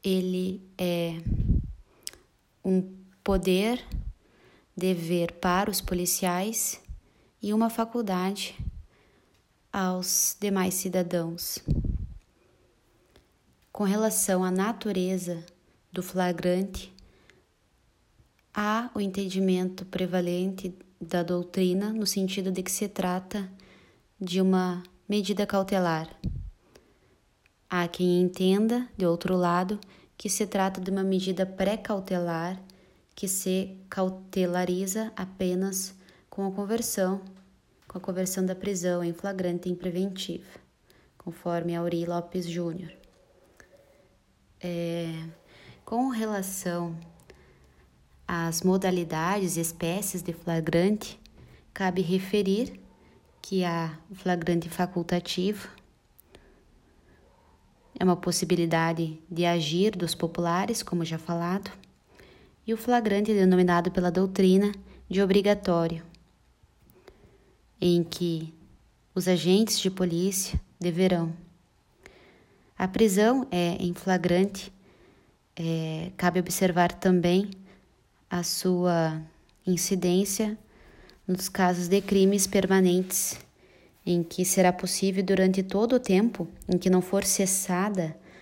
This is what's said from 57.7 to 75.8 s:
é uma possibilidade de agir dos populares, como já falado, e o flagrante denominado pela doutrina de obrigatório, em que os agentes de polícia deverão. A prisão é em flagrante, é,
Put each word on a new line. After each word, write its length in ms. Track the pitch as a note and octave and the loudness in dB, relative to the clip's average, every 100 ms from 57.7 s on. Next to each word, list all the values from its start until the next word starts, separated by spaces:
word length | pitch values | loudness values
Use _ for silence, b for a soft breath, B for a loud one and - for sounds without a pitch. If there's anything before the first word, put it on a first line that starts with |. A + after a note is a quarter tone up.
| _ _ - | _ _ 0
é 40 | |
uma 140 | F#3 F3+ | 2 2
possibilidade 1040 | F3+ F3 F3+ F3 E3+ E3 E3 E3 E3 D#3 - | 0 -2 0 2 2 2 2 0 -4 -6 -10
de 140 | E3+ F3 | -2 2
agir 500 | E3+ D3+ E3 G#3 G#3 | 2 0 2 2 2
dos 180 | E3+ | -4
populares, 720 | - E3 E3+ E3+ E3+ G#3 A3+ | -2 -4 -2 -2 0 0 -4
como 220 | - F3 E3 | -2 -4 -2
já 120 | D#3+ | -6
falado, 540 | - E3+ E3+ F#3+ G3 - - _ _ B B B B B - | -4 -4 -2 -2 -6 -16 -20 _ _ B B B B B -6
e 80 | |
o 40 | A3 | -4
flagrante 560 | - A#3+ G#3+ G3+ G#3 | 2 2 4 2 2
denominado 560 | G#3 F#3+ F#3 F3+ F3 F3+ | 4 6 6 6 4 2
pela 220 | F#3 F3+ | 2 0
doutrina 600 | F3 F#3+ F#3+ F#3+ F#3+ G3+ G3+ B B B | 2 0 4 6 6 4 -2 B B B
de 120 | F#3 | 0
obrigatório, 800 | G3 G3 G3 G3+ G3+ F3 E3 E3 - - _ _ _ _ _ _ _ b b b b b b b b _ | 4 4 4 2 2 2 2 -2 -10 -20 _ _ _ _ _ _ _ b b b b b b b b _
em 240 | E3+ F3 | 2 2
que 500 | E3+ - F3 D#3+ D#3+ - - - _ _ _ - | 2 -2 -2 -2 -6 -14 -20 -20 _ _ _ -4
os 120 | F3+ | 2
agentes 520 | F3+ D#3 F#3+ A3 - | 2 4 4 4 2
de 100 | F#3+ | 0
polícia 720 | F#3+ F#3 E3 F#3 F#3+ - - - _ | 0 0 2 0 -2 -2 -4 -4 _
deverão. 540 | F3 E3 F#3+ F3+ E3 E3 - - _ _ _ _ b b b b b b b b | -2 2 4 4 0 -6 -14 -20 _ _ _ _ b b b b b b b b
A 100 | F#3 | -4
prisão 600 | F#3+ A3 F#3+ G#3+ C4+ B3 | 4 4 6 4 4 0
é 280 | F3+ F3 F3 | 0 0 0
em 140 | F3+ | -4
flagrante, 800 | F3 - F#3 F3 F3 G3 G3+ - - b b b b b b _ - | -4 0 2 4 4 2 -2 -14 -18 b b b b b b _ -8
é, 560 | E3 E3 | -4 -2